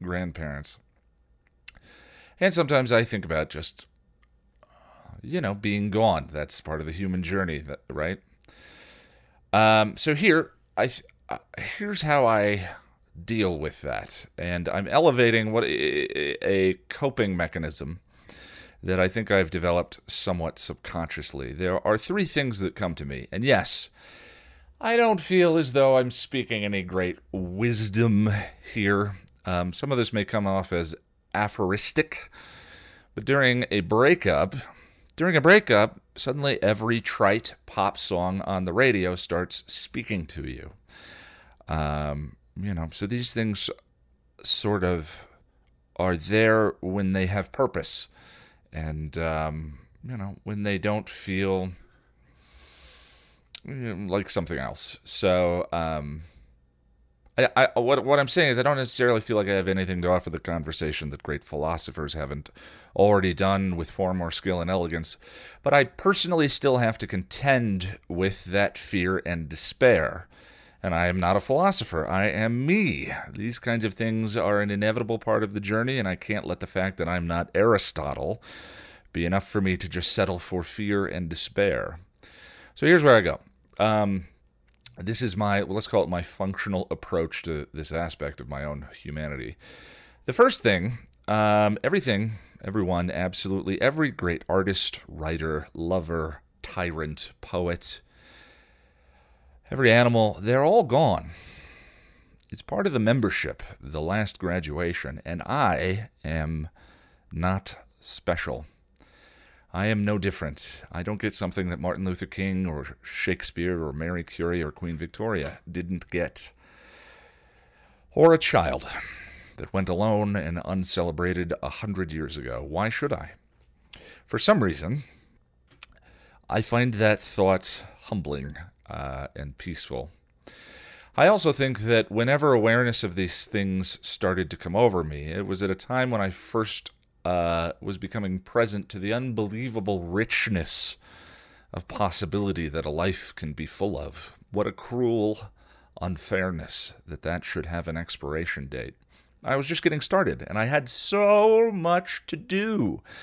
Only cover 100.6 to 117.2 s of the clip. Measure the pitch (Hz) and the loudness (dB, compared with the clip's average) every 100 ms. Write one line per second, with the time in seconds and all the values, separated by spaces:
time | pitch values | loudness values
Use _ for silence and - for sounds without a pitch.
100.6 | 147 240 151 127 147 82 80 - - - | 6 4 4 4 4 2 -4 -16 -20 -20
101.6 | - - - - _ _ _ _ _ - | -20 -20 -20 -20 _ _ _ _ _ -18
102.6 | - 202 196 131 110 131 104 - - - | -6 -2 0 2 4 4 2 0 -4 -8
103.6 | - - 65 76 78 104 104 - 90 90 | -14 -16 -10 -4 -2 -2 -2 -4 -2 -2
104.6 | 76 76 85 85 67 73 - 87 - 135 | -4 -4 -4 -4 -8 -10 -10 -8 -4 0
105.6 | 120 87 92 98 110 _ - 80 78 80 | 2 2 0 -2 -6 _ -6 -4 -2 -4
106.6 | 78 - - _ _ _ _ - 90 95 | -6 -12 -20 _ _ _ _ -4 -2 -2
107.6 | - - - _ - - - 87 - 62 | -6 -14 -20 _ -10 -6 -4 -2 -4 -8
108.6 | 78 _ _ _ _ _ - _ _ _ | -10 _ _ _ _ _ -20 _ _ _
109.6 | _ 90 104 107 104 104 95 - 76 71 | _ -2 0 2 2 0 -2 -4 -8 -10
110.6 | - - - 85 92 104 107 - 95 98 | -14 -18 -12 -8 -6 -4 -4 -4 -4 -2
111.6 | 90 76 85 90 95 90 92 - 98 92 | -4 -2 -4 -2 -4 -4 -6 -4 -2 -2
112.6 | 92 76 69 - - - - 90 - - | -2 -4 -8 -14 -14 -6 -4 -2 -6 -4
113.6 | 87 87 78 71 82 87 82 - 85 87 | -2 -2 -4 -6 -6 -6 -8 -4 -2 0
114.6 | 78 - 87 80 82 - 110 98 69 - | -2 -6 -8 -6 -8 -6 -4 -2 -4 -8
115.6 | - 90 87 87 - 87 - - - - | -10 -8 -6 -6 -6 -4 -4 -6 -12 -14
116.6 | _ - - - - - | _ -20 -20 -20 -20 -20